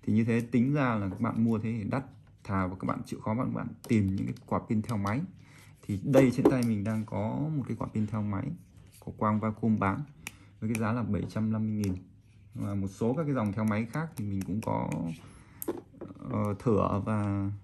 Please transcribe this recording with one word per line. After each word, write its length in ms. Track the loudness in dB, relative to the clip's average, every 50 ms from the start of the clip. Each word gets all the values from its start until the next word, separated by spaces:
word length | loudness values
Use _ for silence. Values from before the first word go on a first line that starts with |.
| 0
Thì 100 | 4 4
như 100 | 4 4
thế 180 | 4 2 0
tính 320 | 0 2 2 4 4 4 2
ra 220 | 2 2 2 0
là 140 | 0 -2 -2
các 120 | -2 -2
bạn 220 | -2 0 2 2 2
mua 160 | 4 2 0
thế 120 | 0 -2 -4
thì 120 | -4 -2 -2
đắt, 140 | -2 -4 -4 -6 -18 -20 -20 -20 -20 -16 -6
thà 240 | -2 0 0 0
và 80 | -2 -4 -4
các 60 | -2
bạn 160 | -2 -2 -4 -4
chịu 140 | -8 -10 -6
khó, 160 | -4 -2 -2
bạn, 180 | 0 0 -2 -2
bạn 140 | -4 -4 -6 -10 -12 -2
tìm 280 | 2 4 4 4 4 2
những 100 | 0 -2
cái 100 | -4 -4 -8 -4
quả 140 | -2 -2 -2 0 0
pin 120 | 0 0
theo 160 | 0 0 -2
máy. 240 | -2 0 0 0 -2 -4 -6 -10 -18 -20 -20 -20 -20 -20 -20 -20 -14
Thì 180 | -6 -6 -4 -2 0
đây, 280 | 6 8 8 8 8
trên 140 | 6 6 6 6
tay 140 | 6 6 2
mình 160 | 2 0 0 0
đang 220 | 0 -2 -2 -4
có 440 | -4 -4 -2 -2 -2 -2 -2 -2 -2 -2
một 60 | -4 -4
cái 100 | -4 -6 -6
quả 80 | -6
pin 200 | -4 -2 -2 -2
theo 140 | 0 -2 -2
máy 300 | -2 -2 -2 -4 -4 -6 -8 -8 -12 -20 -20 -20 -20 -20 -20 -16 -14
của 60 | -14
Quang 280 | -4 0 2 2 2 2
Vacuum 400 | 2 0 -2 0 2 2 4 4
bán 220 | 4 2 0 -2 -6 -10 -12 -16 -16 -16 -16 -16 -20 -20 -12 -6
với 140 | -4 -2 -2
cái 80 | 0
giá 100 | 0 0
là 120 | 0 0 0
bảy 200 | 0 -2 -2 -2 -2
trăm 220 | -2 -2 0 0
năm 100 | 0 0
mươi 100 | 0 -2
nghìn. 240 | 0 0 0 -2 -2 -4 -8 -16 -20 -20 -20 -20 -20 -20 -20 -16 -10
Và 200 | -8 -6 -4 -4
một 120 | -4 -4
số 260 | -4 -4 -2 -2 0 0
các 100 | 0 0
cái 100 | 0 0
dòng 200 | 0 0 0 0
theo 120 | 0 0
máy 220 | 2 2 0 -2 -2
khác 180 | -4 -4 -6 -4 -6
thì 100 | -8 -6
mình 160 | -4 -2 -2
cũng 200 | -2 -2 -2 -2
có, 280 | -2 -2 -2 -2 -2 -2 -2 -2 -4 -4 -6 -8 -12 -20 -20 -20 -20 -20 -18 -10 -6 -6 -6 -6 -10 -16 -16 -16 -14 -14 -14
ờ, 380 | -12 -8 -4 -2 0 0 0 -2 0
thửa 420 | 2 4 4 4 4 2 2 0 0
và 440 | 0 0 0 0 0 0 0 -2 -2 -6 -8